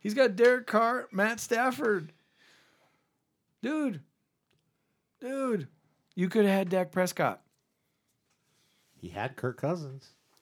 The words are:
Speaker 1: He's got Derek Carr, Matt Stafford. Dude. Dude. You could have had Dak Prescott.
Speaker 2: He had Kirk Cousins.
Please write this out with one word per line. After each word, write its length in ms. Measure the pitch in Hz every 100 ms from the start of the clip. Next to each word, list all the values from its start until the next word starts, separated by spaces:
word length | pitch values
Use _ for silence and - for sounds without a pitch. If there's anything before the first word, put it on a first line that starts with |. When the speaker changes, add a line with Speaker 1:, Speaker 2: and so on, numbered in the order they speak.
Speaker 1:
He's 120 | 208
got 240 | 214 254 190
Derek 300 | 233 247 240
Carr, 420 | 214 226 247 240
Matt 280 | 190 208 226
Stafford. 720 | - - 254 254 262 202 156 _ _ _ _ _ _ _ _ _ _ _ _ _ _ _
Dude. 380 | 233 311 285 170 - _ _ _ _ _ _ _ _ _ _ _
Dude. 480 | - 269 262 214 139 _ _ _ _
You 140 | - 180
could 160 | 220
have 100 | 202
had 140 | 196 190
Dak 240 | 185 180
Prescott. 480 | - 180 - 147 95 _ _ _ _ _ _ _ _ _ _ _ _ _ _ _ _
Speaker 2:
He 100 | 90
had 280 | 92 120 131
Kirk 200 | 127 123
Cousins. 520 | 139 175 147 135 - _ _ _